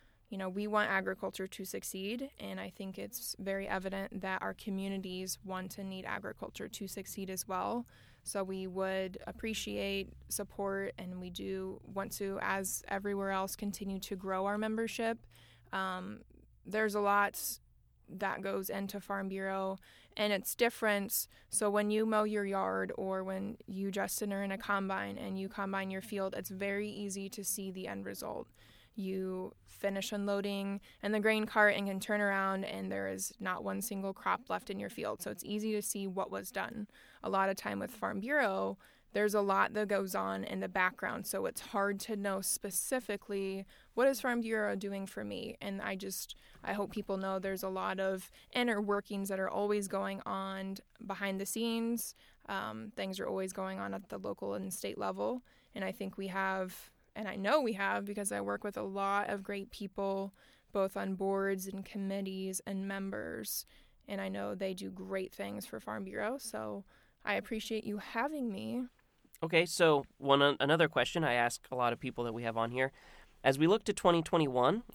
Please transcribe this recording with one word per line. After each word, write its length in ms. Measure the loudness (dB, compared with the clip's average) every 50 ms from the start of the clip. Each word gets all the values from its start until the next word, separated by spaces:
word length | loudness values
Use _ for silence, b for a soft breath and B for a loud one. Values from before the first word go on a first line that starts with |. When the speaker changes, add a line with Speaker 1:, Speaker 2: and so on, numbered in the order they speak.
| b b b b b _
Speaker 1:
you 80 | -8
know, 120 | -6 -4 -4
we 180 | -2 -2 0
want 220 | 2 4 4 4 4
agriculture 580 | 4 2 2 2 -2 0 -2 -4 -4 -4 -6
to 160 | -6 -6 -8 -8
succeed, 680 | -6 -6 -6 -6 -4 -6 -4 -2 -2 -2 -4 -4 -8 -8
and 220 | -10 -8 -8 -6 -8
I 100 | -8 -10
think 280 | -10 -8 -10 -8 -8
it's 360 | -8 -10 -8 -8 -8 -8 -8 -8 -6
very 260 | -2 -2 -2 -2 0
evident 540 | 0 -2 -2 0 -2 -4 -4 -4 -6 -6 -6
that 200 | -4 -2 -2 -2
our 120 | -2 -4 -4
communities 840 | -4 -4 -4 -2 -2 -2 -2 -2 -2 -4 -4 -6 -4 -4 -4 -6 -8 -6
want 320 | -6 -6 -6 -6 -6 -8
and 120 | -8 -8 -8
need 160 | -8 -6 -4
agriculture 640 | -4 -4 -4 -6 -8 -8 -8 -10 -10 -8 -8 -10
to 200 | -8 -8 -8 -8
succeed 420 | -8 -8 -8 -10 -8 -8 -8 -6 -6
as 180 | -6 -6 -4
well. 380 | -4 -2 -2 0 0 0 -2 -4 b b b b b b b b
So 200 | -6 -4 -2 -2
we 240 | -2 -2 -4 -4
would 520 | -4 -2 0 0 0 0 0 -2 -2 -6 -8 -10
appreciate 840 | -10 -8 -4 -4 -2 -2 -2 -4 -2 -2 -2 0 0 0 -2 -2 -4 -10 -16 -10
support, 640 | -6 -4 -4 -4 -6 -4 -2 -2 0 0 0 -2 -4 -4
and 240 | -6 -8 -8 -6 -6
we 80 | -8 -6
do 500 | -6 -6 -4 -2 -2 -2 -4 -4 -6 -8 -12
want 260 | -6 -4 -4 -4 -4 -4
to, 260 | -4 -2 -2 -2 0
as 420 | 0 2 2 2 0 -2 -4 -4 -4 -2
everywhere 420 | -2 -2 0 0 0 0 2 2
else, 240 | 2 0 0 -2 -2
continue 440 | -4 -4 -4 -4 -4 -4 -4 -4 -4
to 180 | -4 -4 -6
grow 300 | -4 -2 -2 0 2 2
our 100 | 2 2
membership. 640 | 2 2 2 2 0 0 0 0 0 0 0 0 -2 -6 b b b b b b b b b
Um, 500 | -4 -2 -2 -2 -2 -4 -6 -8 -10 -10 -14 -20 -20 -20 -20 -20 -20 -18 -8
there's 300 | -2 2 2 2 4 4
a 40 | 4
lot 400 | 4 6 6 6 6 4 2 -2 -4 -4 -6 -6 -12 -20 -20 -20 _ _ _ _ -18 -14
that 320 | -6 -4 -2 -2 -2 -2
goes 280 | -2 0 0 0 -2 -2
into 300 | -2 -4 -4 -4 -6 -8
Farm 300 | -6 -4 -4 -2 -2 -4
Bureau, 480 | -4 -2 -2 -2 -2 0 -2 -2 -4 -6 b b b b b b b
and 160 | 0 2 2 2
it's 220 | 2 0 -2 2
different. 720 | 4 4 4 4 2 2 2 4 2 2 0 -2 -2 -2 b b b b b
So 180 | 0 2 2 4
when 200 | 4 4 4 6
you 160 | 4 4 4
mow 180 | 4 4 4 4
your 220 | 4 2 0 0
yard 460 | 2 0 2 2 2 2 2 0 0 -2
or 260 | -2 -2 0 0 -2 -2
when 320 | -2 -4 -4 -4 -6 -6 -8 -10
you, 260 | -10 -6 -4 -2 -2
Justin, 420 | 0 0 0 0 -2 -2 -2 -2 0
are 100 | 0 0
in 80 | -2
a 60 | -2
combine 600 | -4 -2 0 0 0 2 0 0 -2 -2 -4 -6
and 220 | -6 -6 -6 -4 -4
you 80 | -6
combine 420 | -6 -4 -4 -4 -2 -2 -2 -2 -2
your 120 | -4 -6
field, 320 | -6 -4 -4 -2 -2 -2 -2
it's 140 | -4 -6 -8
very 400 | -6 -4 -2 -2 0 -2 -2 -4
easy 400 | -4 -6 -6 -6 -6 -6 -6 -8
to 160 | -8 -6 -4
see 260 | -4 -4 -4 -4 -6
the 160 | -6 -6 -6
end 180 | -6 -6 -6 -6
result. 420 | -6 -6 -6 -6 -6 -6 -6 -8 -10 b b b b b b b b b
You 580 | -6 -4 -2 -2 -2 -2 -2 -2 -4 -6 -8 -10 -14 -20
finish 440 | -20 -8 -2 0 0 0 0 -2 -2
unloading 720 | -2 -2 0 2 2 2 0 0 -2 -2 -2 -2 -4 -4 b b b b -2
in 80 | 2
the 80 | 2 4
grain 260 | 6 6 6 4 2
cart 300 | 2 6 8 8 8 8
and 80 | 6 2
can 140 | 0 -2 -2
turn 200 | 0 0 2 2
around 440 | 4 2 2 2 2 2 0 0 -2
and 280 | -4 -4 -4 -4 -2
there 180 | -2 -2 -2 -2
is 220 | -4 -4 -6 -6 -6 -4
not 240 | -4 -2 -2 -2 -2
one 160 | -2 -2 -2
single 320 | -2 -4 -4 -4 -4 -4
crop 380 | -6 -2 0 0 0 0 0 -2
left 220 | -4 -4 -2 -6
in 80 | -6 -6
your 100 | -6 -6
field. 320 | -6 -4 -4 -4 -4 -4
So 80 | -6 -6
it's 160 | -6 -6 -6
easy 260 | -4 -2 -2 0 0 0
to 100 | 0 -2
see 240 | -2 -4 -2 -4
what 240 | -2 -2 -2 -2 -2
was 180 | -4 -6 -6 -6
done. 360 | -4 -4 -4 -4 -6 -8 -10 B B B B B B B B
A 60 | 0
lot 200 | 2 4 4 4
of 80 | 2
time 200 | 0 -2 -4 -2
with 140 | -2 -4 -6
Farm 280 | -4 -4 -2 -2 -2 -2
Bureau, 600 | -2 2 4 4 4 4 2 2 0 -2 -2 b b b b b b b 2
there's 220 | 2 4 4 4
a 60 | 4
lot 340 | 4 4 6 6 4 4 4
that 120 | 0 2
goes 280 | 2 2 2 2 0 0
on 280 | -2 0 0 -2 -2 -2
in 180 | -4 -2 -2
the 60 | -2
background. 600 | 0 2 4 4 4 2 0 -2 -2 -2 -4 -4
So 180 | -4 -2 0 0
it's 160 | -2 -2 -4
hard 380 | -8 -2 0 2 2 2 0 -2
to 140 | -4 -4 -4
know 260 | -2 -2 -2 -2 0
specifically 1200 | 0 -2 -2 -2 -4 -2 -2 -2 0 0 0 -2 0 -2 -4 -4 -4 -4 -4 -2 -2 -2 -4 -4 -8 b b b b b b
what 140 | 4 6
is 120 | 6 6 4
Farm 220 | 2 2 2 2
Bureau 340 | 2 2 2 2 2 2 0
doing 300 | -2 -2 -4 -4 -4 -6
for 180 | -6 -6 -8 -6
me. 340 | -6 -6 -6 -6 -8 -8 -8
And 180 | -6 -6 -4 -4
I 160 | -4 -4 -4
just, 400 | -4 -6 -6 -6 -6 -8 -10 -12 b b b b b b
I 100 | -4 -2
hope 180 | 0 -2 -2
people 260 | -2 -4 -2 -2 -2
know 200 | -2 0 0 -2
there's 260 | 0 0 -2 -2 -2 -2
a 60 | -4
lot 300 | -2 -2 0 0 0 2
of 320 | 2 2 0 0 -4 -10 b b b b 0
inner 280 | 2 2 4 2 2
workings 480 | 2 2 2 2 2 -2 -4 -4 -2 -2
that 100 | 0 0
are 100 | 0 0
always 380 | 0 0 2 4 2 2 2
going 340 | 0 0 0 0 -2 -2 -4 -4
on 520 | -4 -4 -2 -2 -4 -4 -4 -4 -4 -6 -8 -10 _ _ -12 -6
behind 340 | -6 -4 -2 0 0 0 0
the 60 | -2
scenes. 680 | -2 0 0 0 2 2 2 2 0 0 0 -2 -6 -10 b b b b b -8 -6
Um, 420 | -4 -4 -2 -4 -6 -8 -10 -8 -6
things 240 | -4 -4 -4 -2 -2
are 80 | -2
always 260 | -2 0 -2 -2 -2 -4
going 260 | -6 -6 -6 -4 -4
on 140 | -4 -4 -6
at 160 | -6 -8 -8
the 80 | -10
local 380 | -6 -6 -6 -6 -4 -4 -4 -4
and 180 | -4 -4 -4 -6
state 240 | -6 -6 -6 -4
level. 460 | -2 -4 -4 -2 -2 -2 -2 -2 -4 b b b b b b b
And 100 | -6 -6
I 60 | -4
think 260 | -4 -4 -6 -6 -6
we 100 | -6 -6
have, 640 | -4 -2 0 0 0 0 0 -2 -4 -6 -12 -16 -18 -20 _ _ _ _
and 120 | -8 -6
I 100 | -6 -4
know 240 | -2 2 4 4 4
we 120 | 4 2 0
have, 320 | 0 0 2 2 0 -2
because 260 | -2 -4 -4 -2 -2
I 100 | -2 -2
work 220 | 0 -2 -2 -2 -2
with 140 | -4 -4
a 60 | -4 -4
lot 460 | -4 -2 0 0 2 2 2 2 0
of 120 | -2 -4
great 300 | -4 -6 -6 -6 -6 -8
people, 640 | -8 -8 -8 -6 -4 -2 -2 0 0 0 -2 -4 b b b b b b b b 0
both 220 | 2 2 2 0
on 200 | -2 -2 -2 -2
boards 500 | 0 2 2 2 2 2 2 0 0 -2
and 180 | -6 -6 -8 -8
committees 800 | -6 -6 -4 -2 -2 -2 -2 -2 -4 -4 -4 -4 -4 -4 -4 -4
and 200 | -4 -4 -2 -2
members. 800 | -2 -4 -4 -4 -4 -4 -4 -4 -4 -6 -6 -6 -4 -6 -6 -6 b b b b b b b b
And 140 | -8 -6 -4
I 60 | -4
know 260 | -4 -4 -4 -4 -4 -4
they 220 | -2 -2 -4 -4
do 160 | -4 -6 -8
great 420 | -8 -8 -8 -4 -4 -4 -4 -4 -6
things 320 | -8 -8 -6 -6 -8 -8
for 140 | -8 -10 -8
Farm 240 | -6 -6 -6 -6 -6
Bureau, 340 | -6 -4 -2 -2 -2 -2
so 460 | -4 -6 -8 -6 -6 -4 -4 -6 -8 -10 b b b b b b b -2
I 80 | 0 0
appreciate 500 | 0 0 -2 -4 -4 -4 -4 -4 -4 -2
you 140 | -4 -6
having 560 | -6 -6 -4 -2 -2 0 0 0 -2 -2 -2 -2
me. 300 | -4 -4 -4 -4 -4 -4 -6 -10 _ _ _ _ _ _ _ -6 -4
Speaker 2:
Okay, 240 | -2 4 6 6 6
so 400 | 6 6 8 10 10 10 8 6 0 -8 -2
one, 380 | 6 8 10 10 10 8 8 6
another 280 | 6 6 8 8 6
question 360 | 6 6 4 4 4 4 4 4
I 100 | 6 6
ask 280 | 6 6 4 2 -2 -6 -4
a 40 | 0
lot 160 | 2 4 4
of 80 | 4 2
people 240 | -2 -4 -2 -2 -2
that 100 | -2 -2
we 100 | -2 -2
have 140 | 0 2
on 140 | 2 0 2
here. 200 | 2 2 2 2 B B B B B B B B B B 4
As 160 | 4 6 8
we 80 | 8
look 160 | 8 8 6 4
to 80 | 2 0
twenty 300 | 6 6 8 8 8 6
twenty-one, 600 | 4 4 6 6 6 6 6 8 8 6 4 0 -8 -12